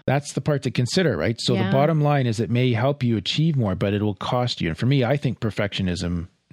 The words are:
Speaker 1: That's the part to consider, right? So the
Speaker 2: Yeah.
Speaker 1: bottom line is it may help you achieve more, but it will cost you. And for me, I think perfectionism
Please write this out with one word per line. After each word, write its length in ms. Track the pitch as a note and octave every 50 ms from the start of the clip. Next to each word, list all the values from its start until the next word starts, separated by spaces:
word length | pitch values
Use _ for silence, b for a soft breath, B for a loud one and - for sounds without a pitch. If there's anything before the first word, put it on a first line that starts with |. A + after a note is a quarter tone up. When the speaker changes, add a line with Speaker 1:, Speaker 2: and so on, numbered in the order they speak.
| -
Speaker 1:
That's 260 | - B2+ C#3+ C#3+ - -
the 80 | -
part 220 | - - D3+ C#3 -
to 60 | C3
consider, 460 | A2+ - B2 A#2 - F#3 F#3+ D#3+ A2
right? 240 | D#2 D2+ G2 A#2 -
So 140 | - - B2
the 60 | -
Speaker 2:
Yeah. 120 | - - -
Speaker 1:
bottom 280 | C3+ C#3+ D#3 E3 D3+
line 260 | D3 D3 D3 C#3+ C3
is 120 | A#2+ A2+ G2+
it 120 | A#2 -
may 220 | A#2 B2 B2+ B2+ A#2+
help 300 | A2 A#2 C3+ C#3+ C#3+ C3
you 140 | A#2+ A2+
achieve 400 | G#2+ G2 - - - D3+ E3 D#3+
more, 180 | C3+ A#2 G2+ F#2
but 200 | F2 G#2 G2+ G2+
it 80 | G#2 G#2
will 120 | G#2+ G2+
cost 460 | - - - - B2 B2 B2 - -
you. 80 | - E2
And 100 | D#2+ -
for 80 | -
me, 180 | A#2+ C#3 C#3 B2
I 120 | A2 C#3+
think 240 | C#3+ - C3+ G#2+ -
perfectionism 880 | - A2 - - A2 G2 - - G2 F2+ F2 F2 F#2 F2 F2 F2 E2+ F2 _ _ _ _